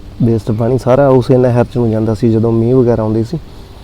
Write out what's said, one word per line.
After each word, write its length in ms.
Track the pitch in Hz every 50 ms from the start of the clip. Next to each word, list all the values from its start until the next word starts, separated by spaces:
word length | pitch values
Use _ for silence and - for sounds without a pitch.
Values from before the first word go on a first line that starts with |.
| - - - -
ਬੇਸਡ 340 | - 113 117 110 - - 110
ਪਾਣੀ 220 | 110 117 117 131 120
ਸਾਰਾ 300 | - 120 127 135 143 135
ਉਸੇ 280 | 131 127 117 - 131
ਨਹਿਰ 280 | 123 123 123 117 120 120
'ਚ 120 | 117 -
ਨੂੰ 140 | 123 120 113
ਜਾਂਦਾ 240 | 110 110 113 113 110
ਸੀ, 180 | - 123 117
ਜਦੋਂ 200 | 110 110 110 117
ਮੀਂਹ 220 | 113 113 113 120 131
ਵਗੈਰਾ 280 | 131 120 120 117 110
ਆਉਂਦੇ 220 | 110 110 110 113 113
ਸੀ 140 | 117 170 151 - - - - - - - -